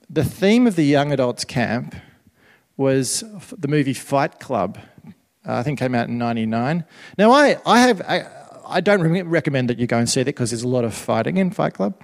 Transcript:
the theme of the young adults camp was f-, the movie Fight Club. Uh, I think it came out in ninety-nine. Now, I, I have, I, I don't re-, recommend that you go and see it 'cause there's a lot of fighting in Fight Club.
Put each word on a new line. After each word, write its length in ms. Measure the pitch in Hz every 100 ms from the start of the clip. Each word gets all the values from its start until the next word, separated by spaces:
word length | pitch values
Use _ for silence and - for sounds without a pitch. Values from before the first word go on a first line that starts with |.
| -
the 160 | 156 131
theme 420 | - 196 233 240
of 80 | 170
the 80 |
young 300 | 143 143 147
adults 320 | 135 123 - -
camp 500 | 127 104 117 143 - - _ _ _ _ _ _ -
was 480 | 135 135 123 - 220 202
f-, 160 | - -
the 120 | 147
movie 240 | 151 139
Fight 480 | - - 139 156 -
Club. 360 | - 117 90 - - _ - - _ _ -
Uh, 60 |
I 100 | 117
think 160 | 131 139
it 40 | 127
came 100 | 123
out 140 | 117
in 80 | 120
ninety-nine. 640 | 120 117 110 113 127 170 - - - -
Now, 140 | 214
I, 240 | 277 277 - -
I 140 | 226
have, 220 | 247 190
I, 260 | - 170 - - - - -
I 160 | 170
don't 180 | 196 202
re-, 220 | 160 180
recommend 480 | 170 165 151 135 123
that 100 | 117
you 80 | 120
go 100 | 117
and 120 | 117
see 100 | 135
it 140 | 127
'cause 180 | - 117
there's 120 | 117
a 40 | 123
lot 160 | 127
of 100 | 117
fighting 440 | - - 113 110 180
in 140 | 185
Fight 220 | - 151
Club. 240 | - 196 -